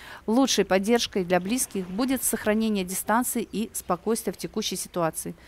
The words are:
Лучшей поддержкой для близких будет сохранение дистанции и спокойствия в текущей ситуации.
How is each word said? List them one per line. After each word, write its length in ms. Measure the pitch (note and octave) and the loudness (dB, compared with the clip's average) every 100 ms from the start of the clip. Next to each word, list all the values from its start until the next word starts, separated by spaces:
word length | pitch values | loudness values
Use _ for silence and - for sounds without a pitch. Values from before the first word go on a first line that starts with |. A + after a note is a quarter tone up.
| - - - | -18 -10 0
Лучшей 380 | A3+ C4+ - | 4 4 4
поддержкой 600 | G3 F#3+ G3+ A#3 - G#3 | 4 2 4 2 2 -2
для 160 | E3+ F3+ | 2 0
близких 480 | F#3 B3+ - G3 F3+ | 2 -2 -2 -4 -6
будет 340 | F#3+ B3+ C4 | -2 0 0
сохранение 640 | - A3+ G#3+ G#3+ A3 G#3 | 0 0 2 2 2 0
дистанции 640 | F3+ F#3+ - A3 B3+ B3 F#3+ | -2 -4 0 0 2 -2 -4
и 200 | F#3 A3+ | -4 -6
спокойствия 600 | - - F3 G#3+ A3+ - | -8 -4 -2 0 -2 -2
в 40 | - | -6
текущей 400 | F3 A3 G#3 F#3 | -6 -6 -4 -6
ситуации. 580 | - F3+ D#3+ - E3+ E3+ | -6 -2 -2 -2 -10 -12